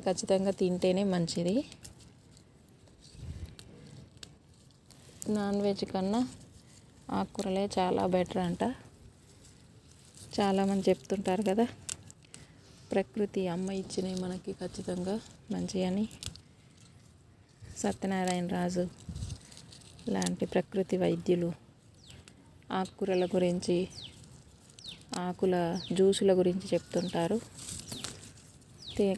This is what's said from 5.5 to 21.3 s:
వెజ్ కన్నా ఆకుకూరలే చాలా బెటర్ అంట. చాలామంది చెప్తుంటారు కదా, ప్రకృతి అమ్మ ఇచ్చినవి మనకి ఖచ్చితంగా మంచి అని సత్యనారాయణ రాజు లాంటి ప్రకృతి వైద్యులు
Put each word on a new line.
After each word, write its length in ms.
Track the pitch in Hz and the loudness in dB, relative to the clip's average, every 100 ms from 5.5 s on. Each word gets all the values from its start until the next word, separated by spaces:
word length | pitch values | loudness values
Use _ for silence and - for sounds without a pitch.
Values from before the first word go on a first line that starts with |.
| 202 202 | 2 2
వెజ్ 200 | 196 202 | 0 -2
కన్నా 280 | 190 190 226 254 - - - - - - - - 190 | -2 0 2 0 -4 -18 -20 -20 -20 -20 -20 -4 -2
ఆకుకూరలే 440 | 190 - 196 190 202 196 | -2 -4 -2 0 0 2
చాలా 260 | 185 190 190 185 | 2 2 4 2
బెటర్ 260 | 175 185 175 | 2 0 -2
అంట. 160 | 175 226 262 - - - - - - - - - - - - - - - - | 0 -2 -2 -12 -20 -20 -20 -20 -20 -20 -20 -20 -20 -20 -20 -20 -18 -8 0
చాలామంది 460 | 196 196 196 196 190 | 2 4 4 4 4
చెప్తుంటారు 560 | 180 - 196 190 185 196 | 2 0 -2 0 2 2
కదా, 160 | 202 240 - - - - - - - - - - - - | 2 2 0 -6 -6 -8 -20 -20 -20 -20 -20 -20 -20 -2
ప్రకృతి 500 | 196 190 220 202 196 185 170 | 0 0 -2 -2 0 -2 -2
అమ్మ 120 | 190 196 | -4 -4
ఇచ్చినవి 360 | 190 - 185 185 180 | -4 -4 -4 -4 -4
మనకి 280 | 185 196 196 | -6 -8 -8
ఖచ్చితంగా 540 | 180 - 185 180 180 220 - - - 185 | -10 -8 -6 -4 -4 -6 -8 -18 -8 -4
మంచి 240 | 180 185 185 | -2 0 0
అని 160 | 196 220 - - - - - - - - - - - - - - - - - | 0 -2 -4 -12 -12 -18 -20 -20 -20 -20 -20 -20 -20 -20 -20 -20 -20 -16 -4
సత్యనారాయణ 640 | 208 202 190 190 180 180 175 180 | -2 0 0 0 2 0 0 0
రాజు 280 | 175 180 180 - - - - - - - - - - - - | 0 0 -2 -6 -12 -8 -8 -8 -12 -20 -20 -20 -20 -12 -4
లాంటి 320 | 196 180 180 - | 0 0 0 0
ప్రకృతి 420 | 185 - 190 185 185 | 0 0 -2 0 2
వైద్యులు 480 | 175 170 175 | 2 2 2